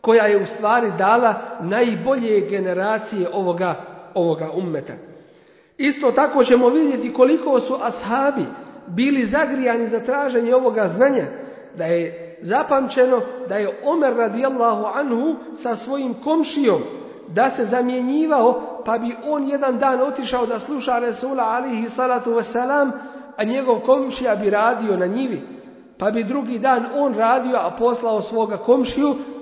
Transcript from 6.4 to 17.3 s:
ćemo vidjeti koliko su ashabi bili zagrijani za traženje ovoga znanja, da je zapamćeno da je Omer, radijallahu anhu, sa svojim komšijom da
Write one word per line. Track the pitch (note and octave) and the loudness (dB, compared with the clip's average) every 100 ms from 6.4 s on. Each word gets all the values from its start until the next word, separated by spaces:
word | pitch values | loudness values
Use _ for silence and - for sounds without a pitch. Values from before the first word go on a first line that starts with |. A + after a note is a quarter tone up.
ćemo | B3 B3 B3 | 4 6 6
vidjeti | D4+ D4 B3 A#3+ | 4 2 0 -4
koliko | - B3+ D#4+ D4+ B3+ | 4 4 4 2 0
su | - B3+ | 0 -4
ashabi | A3+ - F#3+ B3 C#4 C4+ D3 - - - - | -4 -6 -4 0 0 0 -6 -8 -18 -20 -8
bili | F3 C4+ C4+ | -2 2 2
zagrijani | A3 C#4 C#4+ C4+ B3 A3+ A3+ | 2 0 0 0 0 0 0
za | A3 | -2
traženje | - C#4+ C#4 B3 A#3 | 0 -2 2 0 4
ovoga | B3+ B3+ A3 F#3+ | 4 4 2 -2
znanja, | F3 C4+ B3+ C#3 - - - - E3+ | 2 4 2 -2 -10 -16 -18 -18 -6
da | |
je | E3 E3+ E3 - - - | 0 0 -2 -8 -16 -14
zapamćeno | E3 B3 D4+ C#4 C4 C4 B3+ B3 - - B3 | -2 -2 2 0 2 2 4 2 0 -8 -6
da | |
je | G3+ G3+ - | -2 -2 -2
Omer, | C#4 E4+ C4+ | -2 2 2
radijallahu | A#3 A3+ A3 C4+ C4 A#3 G#3 | 2 0 0 -2 2 2 2
anhu, | G#3 A3+ C#4+ A#3 D4+ D4+ - | -2 -2 0 0 0 -2 -8
sa | - B3 | -8 -6
svojim | A3 B3 C#4 C4 | -6 -4 -4 -4
komšijom | A3+ D4 D#4+ D#4 C#4+ B3 E3 - - - - | -4 0 0 0 2 2 2 -2 -10 -14 -16
da | - | -4